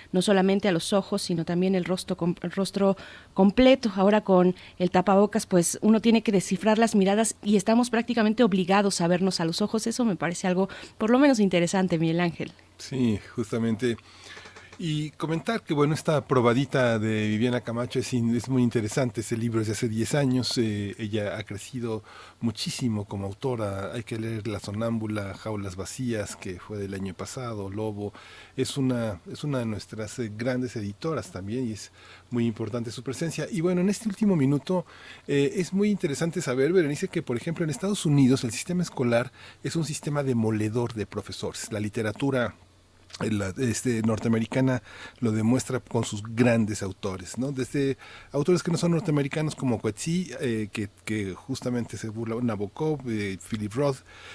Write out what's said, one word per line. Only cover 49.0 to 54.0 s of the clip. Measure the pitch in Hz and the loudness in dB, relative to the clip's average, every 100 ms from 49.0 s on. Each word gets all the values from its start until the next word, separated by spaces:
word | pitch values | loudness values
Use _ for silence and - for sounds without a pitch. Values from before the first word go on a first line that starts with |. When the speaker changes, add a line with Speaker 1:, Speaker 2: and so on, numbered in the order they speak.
| 156 143 139 160 151 | 2 0 0 -2 -4
Speaker 2:
como | - 131 107 | -2 -2 0
Coetzee, | 113 - 165 180 170 123 | -2 -4 -2 -2 -4 -4
eh, | 135 110 104 | -2 -2 -4
que, | - 101 _ | -4 -6 _
que | - 107 95 | -4 -4 -4
justamente | 87 - 131 127 120 110 110 | -8 -8 -6 -2 -4 -4 -8
se | 110 | -8
burla, | 110 110 113 | -6 -4 -2
Nabokov, | 123 101 101 - 156 143 123 | -2 -2 -6 -4 -2 -2 -4
eh, | 107 98 95 - | -4 -4 -6 -8
Philip | 110 104 | -6 -4
Roth, | 117 143 135 | 0 0 -2